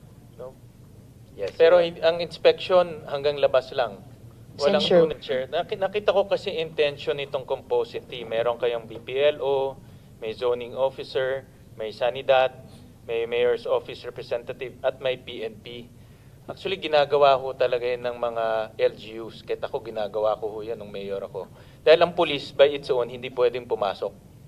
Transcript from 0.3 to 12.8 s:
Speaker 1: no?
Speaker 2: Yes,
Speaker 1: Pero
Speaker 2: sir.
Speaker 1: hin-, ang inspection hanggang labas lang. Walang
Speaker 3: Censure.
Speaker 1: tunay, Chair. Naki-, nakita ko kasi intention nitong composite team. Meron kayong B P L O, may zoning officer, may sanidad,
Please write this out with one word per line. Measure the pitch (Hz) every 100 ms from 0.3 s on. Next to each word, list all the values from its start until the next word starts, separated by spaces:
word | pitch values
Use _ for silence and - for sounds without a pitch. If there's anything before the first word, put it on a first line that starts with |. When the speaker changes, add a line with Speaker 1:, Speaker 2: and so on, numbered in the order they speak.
| -
Speaker 1:
no? | 127 - - - - - - - - -
Speaker 2:
Yes, | 98
Speaker 1:
Pero | - 165 180
Speaker 2:
sir. | 170
Speaker 1:
hin-, | 170
ang | 160 170
inspection | 165 - 170 160 - 180 175 156 151
hanggang | 143 143 147
labas | 139 131 - 139
lang. | 117 95 - - - - - -
Walang | 143 -
Speaker 3:
Censure. | - 180 160
Speaker 1:
tunay, | 147
Chair. | - 127 135
Naki-, | 151 170 202
nakita | 190 208 208
ko | 190 196
kasi | 180 202 160
intention | 160 160 147 139 - 143
nitong | 139 139 123
composite | 135 - 123 117 113 -
team. | 127 113
Meron | 113 117 117
kayong | 123 117 113
B | 110
P | - 131
L | 147 147
O, | 135 135 135 131 - - - -
may | 110
zoning | 104 123 123 120
officer, | 113 135 131 - 143 131 135 127 - - -
may | 110
sanidad, | 101 123 131 131 131 131 - - -